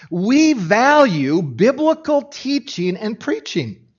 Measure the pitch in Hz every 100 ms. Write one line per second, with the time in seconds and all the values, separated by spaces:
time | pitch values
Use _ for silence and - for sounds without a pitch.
0 | 151 175 196 277 311 285 165 156 262 302
1 | 277 160 135 160 156 117 214 269 311 311
2 | 311 294 285 - 262 277 - - 180 185
3 | 220 233 - 440 - - 120 92 _